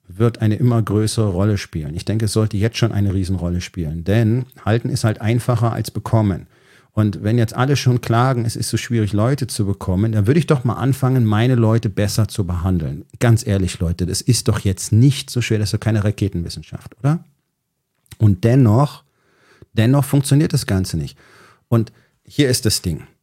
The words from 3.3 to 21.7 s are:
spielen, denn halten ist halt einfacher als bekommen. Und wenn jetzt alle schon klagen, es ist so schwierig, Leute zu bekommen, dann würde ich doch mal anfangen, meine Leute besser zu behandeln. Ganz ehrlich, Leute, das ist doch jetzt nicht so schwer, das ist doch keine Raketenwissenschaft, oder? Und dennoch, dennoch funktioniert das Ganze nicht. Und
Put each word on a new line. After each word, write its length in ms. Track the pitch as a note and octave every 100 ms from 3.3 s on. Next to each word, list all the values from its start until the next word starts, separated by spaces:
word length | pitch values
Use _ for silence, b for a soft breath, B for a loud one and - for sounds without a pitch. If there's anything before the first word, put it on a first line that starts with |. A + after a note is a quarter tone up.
| F#2+ F2 F2
spielen, 460 | - - D#2 E2 E2
denn 400 | G#2+ A2 A#2+ B2+ -
halten 240 | - A#2 B2+
ist 160 | C3
halt 160 | A#2 G#2+
einfacher 540 | G#2+ A#2+ - A2 A#2
als 180 | - G#2+
bekommen. 560 | - - A2+ G#2+ E2 - b b b b
Und 320 | - G#2+ F#2
wenn 140 | G2+ A#2+
jetzt 180 | A2+ -
alle 220 | C3 C#3+
schon 240 | B2+ B2
klagen, 420 | - A2+ C3 B2
es 140 | A#2 -
ist 120 | -
so 60 | A2
schwierig, 380 | - A#2 G#2
Leute 340 | G2+ A2+ C#3+ A#2+
zu 180 | - G2
bekommen, 460 | G2 - F2+ A2
dann 160 | G#2+ G2+
würde 120 | D#3
ich 80 | C#3
doch 180 | D3 A#2+
mal 80 |
anfangen, 500 | - B2 C3+ C3 C3
meine 320 | A2 G#2+ B2 B2
Leute 340 | A2+ A2+ A2+
besser 380 | F#2 G#2 - G2+
zu 180 | - F2
behandeln. 600 | F2 F#2 F2+ D2+ C#2+ - -
Ganz 280 | A#2+ A2+ -
ehrlich, 320 | G2 F#2 -
Leute, 260 | E2+ F2 F2
das 140 | F#2
ist 280 | - A2+ -
doch 120 | G#2
jetzt 320 | G2+ F#2 -
nicht 380 | G#2+ C#3 C3+ -
so 120 | B2
schwer, 180 | A2+ G#2+
das 100 | G2+
ist 60 | G#2+
doch 40 |
keine 240 | - A2
Raketenwissenschaft, 920 | G#2 G2+ G2 F2 E2 - D#2 - - -
oder? 240 | C3+ E3+ - _ _ _ _ _ _ _ - -
Und 260 | G#2+ F2+
dennoch, 600 | A#2 C3+ A#2+ A2+ C#3+ - _ b b b b b b
dennoch 320 | - A2 C#3+
funktioniert 480 | C3+ C#3+ - C#3 E3
das 140 | C#3+ -
Ganze 320 | G2 F2+ E2
nicht. 200 | C#2+ - B B B B
Und 240 | B